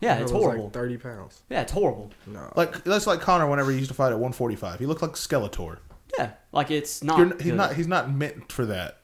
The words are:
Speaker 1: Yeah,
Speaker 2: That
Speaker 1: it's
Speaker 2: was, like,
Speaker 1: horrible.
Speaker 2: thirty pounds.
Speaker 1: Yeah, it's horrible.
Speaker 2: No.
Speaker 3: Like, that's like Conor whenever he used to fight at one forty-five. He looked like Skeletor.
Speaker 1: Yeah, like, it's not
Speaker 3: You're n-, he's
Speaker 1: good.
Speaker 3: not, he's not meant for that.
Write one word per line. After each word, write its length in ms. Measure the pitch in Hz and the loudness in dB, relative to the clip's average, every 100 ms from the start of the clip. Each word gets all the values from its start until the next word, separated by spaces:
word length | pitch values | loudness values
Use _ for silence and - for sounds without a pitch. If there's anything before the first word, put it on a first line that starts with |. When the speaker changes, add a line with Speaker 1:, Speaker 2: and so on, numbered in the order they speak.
Speaker 1:
Yeah, 140 | 226 131 | 0 2
Speaker 2:
That 80 | |
Speaker 1:
it's 80 | 131 | 2
Speaker 2:
was, 80 | 185 | 4
like, 20 | 185 117 | 4 2
Speaker 1:
horrible. 140 | 104 | -4
Speaker 2:
thirty 260 | 120 123 120 | -4 -4 -6
pounds. 440 | 127 110 90 - - | -10 -12 -16 -18 -6
Speaker 1:
Yeah, 120 | 208 | -4
it's 100 | 117 | -2
horrible. 400 | 180 185 113 104 - - | 0 0 0 -8 -16 -16
Speaker 2:
No. 240 | 104 67 - | -14 -4 0
Speaker 3:
Like, 260 | 165 - | 0 0
that's 240 | 170 202 202 | 0 2 2
like 140 | 170 | 2
Conor 260 | - 180 151 | 4 4 4
whenever 220 | 143 135 | 2 2
he 60 | 131 | 0
used 120 | 131 | 0
to 40 | - | 2
fight 160 | 131 | 2
at 80 | 110 | 2
one 140 | 127 | 0
forty-five. 460 | 120 120 104 95 87 | 0 -2 -2 -6 -4
He 60 | 135 | -4
looked 160 | 156 | -2
like 100 | 160 | -4
Skeletor. 680 | - - 143 101 - 85 82 - - - 539 | -4 -2 -2 -2 -4 -8 -10 -18 -20 -6 -4
Speaker 1:
Yeah, 120 | 107 - _ | -4 -6 _
like, 180 | - 143 | -2 0
it's 300 | 151 147 - | 0 -4 -4
not 180 | 143 160 | 2 6
Speaker 3:
You're 80 | 175 | 6
n-, 100 | - | 4
he's 80 | 160 | 0
Speaker 1:
good. 40 | 180 | 2
Speaker 3:
not, 180 | 190 143 | 0 0
he's 120 | 165 | 0
not 240 | 180 123 | 0 0
meant 380 | 139 156 - - | -2 -2 -6 -10
for 140 | - 117 | -4 -2
that. 340 | 95 85 - | -2 -6 -10